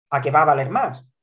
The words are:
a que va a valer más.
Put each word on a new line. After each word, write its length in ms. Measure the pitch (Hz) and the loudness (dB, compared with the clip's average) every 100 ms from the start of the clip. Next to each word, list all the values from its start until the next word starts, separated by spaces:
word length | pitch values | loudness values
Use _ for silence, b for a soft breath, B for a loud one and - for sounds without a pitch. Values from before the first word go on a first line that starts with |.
| _ | _
a 120 | 143 | -4
que 100 | 139 | 0
va 100 | 151 | 2
a 40 | 156 | 4
valer 240 | 139 131 | 2 -2
más. 360 | 233 247 - - _ | -4 -4 -8 -20 _